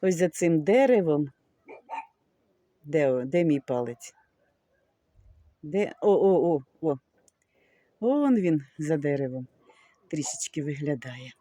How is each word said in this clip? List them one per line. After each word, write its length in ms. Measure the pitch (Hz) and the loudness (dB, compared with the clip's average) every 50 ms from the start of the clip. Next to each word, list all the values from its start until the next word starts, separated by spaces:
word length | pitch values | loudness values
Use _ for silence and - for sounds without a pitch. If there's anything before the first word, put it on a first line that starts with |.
Ось 160 | - 190 185 | 0 0 0
за 120 | 160 180 175 | 2 0 -2
цим 340 | - - - 170 165 160 151 | 0 0 0 2 2 2 2
деревом. 640 | 147 196 247 269 269 254 220 185 160 151 147 151 139 - _ _ _ _ _ _ _ - - _ _ - - - _ _ _ _ _ _ _ _ _ _ _ _ _ _ _ _ | 4 4 4 6 6 4 2 4 2 2 0 0 -4 -6 _ _ _ _ _ _ _ -20 -20 _ _ -14 -14 -14 _ _ _ _ _ _ _ _ _ _ _ _ _ _ _ _
Де, 260 | 147 147 160 147 135 | -4 -2 0 2 2
о, 140 | 127 127 123 | 2 0 -2
де 200 | 131 - 175 175 | -2 0 0 2
мій 160 | 165 151 139 | 2 2 0
палець? 540 | - - 131 123 123 120 120 _ - - _ _ _ _ _ _ _ _ _ _ _ _ _ _ _ _ _ _ _ _ _ _ _ - - _ _ _ _ _ - | -2 -4 -4 -4 -4 -6 -8 _ -16 -20 _ _ _ _ _ _ _ _ _ _ _ _ _ _ _ _ _ _ _ _ _ _ _ -20 -20 _ _ _ _ _ -18
Де? 320 | 151 147 196 208 - - _ | -6 -4 -4 -4 -4 -6 _
О, 120 | - 208 202 | 2 4 4
о, 420 | 165 - 196 190 170 135 170 170 | 6 6 4 4 4 4 2 0
о, 80 | 147 131 _ _ _ - 160 | -2 -4 _ _ _ -4 -4
о. 100 | 143 135 _ _ _ _ _ _ _ _ _ _ _ _ _ _ _ _ _ _ _ _ | -4 -4 _ _ _ _ _ _ _ _ _ _ _ _ _ _ _ _ _ _ _ _
Вон 340 | 214 233 269 294 294 277 254 | -2 -2 0 2 2 2 2
він 280 | 220 185 175 160 151 139 139 _ - | 2 2 2 0 0 -2 -6 _ -10
за 180 | 156 147 165 | -4 -2 -2
деревом 500 | 156 139 143 143 139 139 131 127 131 127 - _ _ _ _ - _ _ _ _ _ _ _ | -2 0 -2 -2 -2 -2 -4 -6 -8 -12 -14 _ _ _ _ -20 _ _ _ _ _ _ _
трішечки 520 | - 156 147 - - - - - - 165 143 | -8 -6 -6 -6 -8 -10 -10 -10 -8 -8 -6
виглядає. 680 | 143 147 139 147 143 147 127 - 131 123 123 127 127 - _ | -6 -8 -6 -4 -4 -4 -4 -6 -14 -16 -16 -18 -20 -20 _